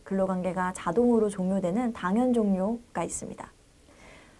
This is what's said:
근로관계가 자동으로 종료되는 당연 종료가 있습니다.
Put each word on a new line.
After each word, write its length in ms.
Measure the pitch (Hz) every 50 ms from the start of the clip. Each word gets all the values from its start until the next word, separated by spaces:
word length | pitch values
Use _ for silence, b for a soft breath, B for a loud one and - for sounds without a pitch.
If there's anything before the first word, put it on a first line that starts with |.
| -
근로관계가 640 | - 196 190 190 185 190 185 180 185 170 185 185 180
자동으로 560 | 185 - - - 175 226 240 240 240 226 220 208
종료되는 640 | 202 190 185 185 190 196 185 175 170 226 247 240
당연 400 | 233 - - 180 185 226 247 254
종료가 720 | 247 233 214 202 196 185 185 202 233 233 - - - 185 170
있습니다. 480 | 175 - - - - - - - - - _ _ _ - - - B B B B B B B B B B B